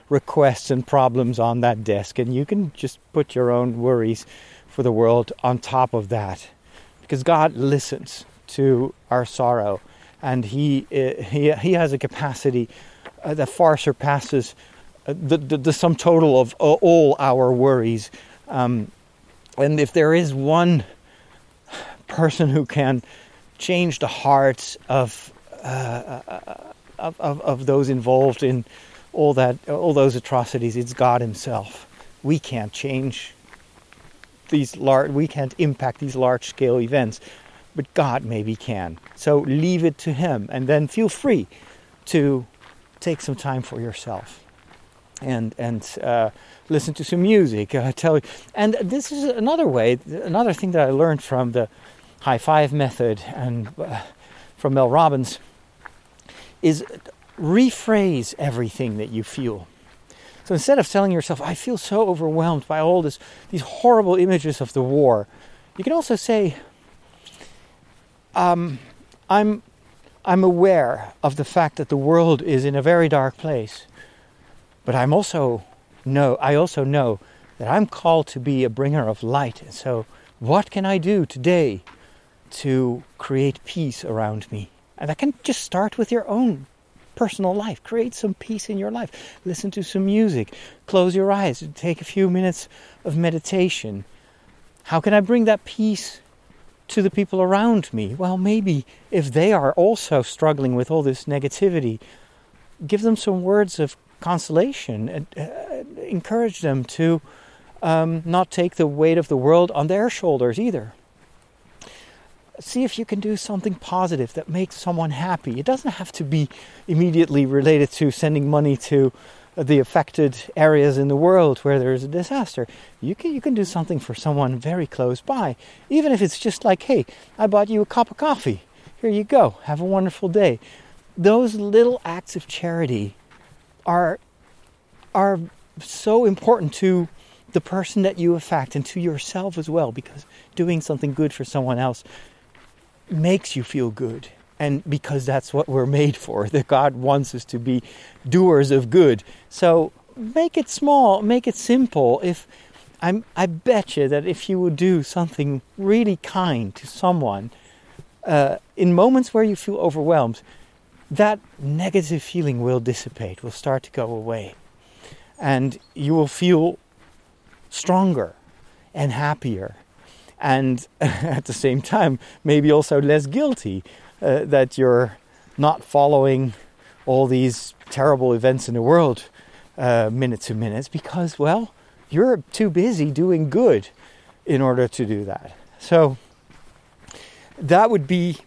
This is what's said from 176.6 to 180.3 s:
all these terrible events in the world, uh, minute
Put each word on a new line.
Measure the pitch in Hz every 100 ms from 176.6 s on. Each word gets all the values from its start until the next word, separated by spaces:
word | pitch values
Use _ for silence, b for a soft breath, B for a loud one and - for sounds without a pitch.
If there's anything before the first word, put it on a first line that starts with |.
| b b b b -
all | 131 135
these | 127 127 117 - - -
terrible | - 143 135 127
events | 117 127 131 123
in |
the | 120
world, | 117 170 151 120 - b b b b -
uh, | 123 117 107
minute | 120 127